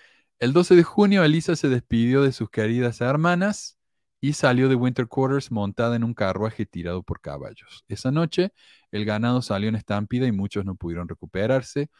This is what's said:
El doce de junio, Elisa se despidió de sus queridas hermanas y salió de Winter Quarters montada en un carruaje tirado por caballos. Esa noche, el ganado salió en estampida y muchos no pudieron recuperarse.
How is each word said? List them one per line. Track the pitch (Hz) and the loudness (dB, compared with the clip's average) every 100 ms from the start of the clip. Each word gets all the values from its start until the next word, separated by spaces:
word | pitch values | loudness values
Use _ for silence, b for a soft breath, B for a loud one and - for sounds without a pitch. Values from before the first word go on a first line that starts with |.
| b b b - | b b b -4
El | 123 | 0
doce | 147 180 175 | 2 6 8
de | |
junio, | 165 - 202 202 | 6 4 4 6
Elisa | 156 160 156 165 | 4 2 0 0
se | 147 | 2
despidió | 123 - 117 120 135 | 0 0 0 2 4
de | 139 | 2
sus | 127 113 | 0 -6
queridas | - 110 120 120 117 | -2 0 0 -2 -2
hermanas | 123 147 170 175 196 208 - _ _ _ _ - | -2 0 0 0 -2 -4 -10 _ _ _ _ -6
y | 135 | -4
salió | 147 143 123 131 | 0 2 4 4
de | 131 | 2
Winter | 127 123 120 | 0 -2 -4
Quarters | - 131 139 - | -2 0 -2 -4
montada | 113 101 98 117 117 | -4 -4 -2 0 0
en | |
un | 117 | -2
carruaje | 117 98 95 110 - 104 | -2 -2 -2 -4 -4 -8
tirado | 90 85 90 | -8 -6 -6
por | 90 - | -6 -10
caballos. | - 71 67 - _ - - | -10 -12 -14 -18 _ -20 -14
Esa | 104 131 | -8 -4
noche, | 147 165 - 190 _ b b b | -2 -2 -2 -4 _ b b b
el | 104 107 | -6 -4
ganado | 107 120 127 | -2 0 0
salió | 123 98 107 | -2 -2 -2
en | 110 | -4
estampida | - 104 107 123 131 | -4 -4 -2 -2 -2
y | |
muchos | 101 98 101 95 | -2 -4 -4 -6
no | 90 | -6
pudieron | 85 85 87 | -8 -8 -10
recuperarse. | - - 92 110 131 123 - 147 b | -12 -10 -4 0 0 -2 -8 -8 b